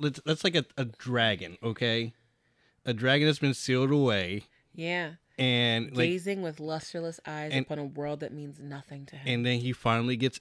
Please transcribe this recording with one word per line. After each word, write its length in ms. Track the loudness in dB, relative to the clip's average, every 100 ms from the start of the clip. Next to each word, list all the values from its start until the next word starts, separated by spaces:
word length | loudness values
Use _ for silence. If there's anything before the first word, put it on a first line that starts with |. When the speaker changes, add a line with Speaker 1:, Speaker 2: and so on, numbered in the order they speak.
Speaker 1:
that's, 200 | -2 -2
that's 200 | -2 0
like 100 | 2
a, 100 | 2 0 -2
a 60 | -6
dragon, 720 | -6 -2 2 2 2 -4 -6
okay? 520 | -6 -2 0 0 -2 -8 _ _ _ _ _ _ -4
A 80 |
dragon 320 | 0 4 6 4
that's 140 | 4
been 120 | 2
sealed 360 | 0 2 2 4
away. 540 | 4 4 4 0 -4 -8 _ _
Speaker 2:
Yeah. 400 | -8 -4 -4 -4 -10 _ -2
Speaker 1:
And, 560 | 2 4 4 2 0 0
like, 120 | 2
Speaker 2:
Gazing 320 | 0 -2 -4
with 160 | -4 -6
lusterless 600 | -6 -6 -6 -8 -8 -8 -10
eyes 260 | -8 -4
Speaker 1:
and, 120 | -2
Speaker 2:
upon 140 | -2 -6
a 60 |
world 360 | -8 -8 -6 -6
that 120 | -8
means 280 | -10 -14 -14
nothing 460 | -14 -14 -14 -16 -16
to 100 | -8
him. 100 | -2
Speaker 1:
and 200 | 0 2
then 120 | 0
he 120 | 0
finally 440 | 0 2 2 2 0
gets 240 | 0 -2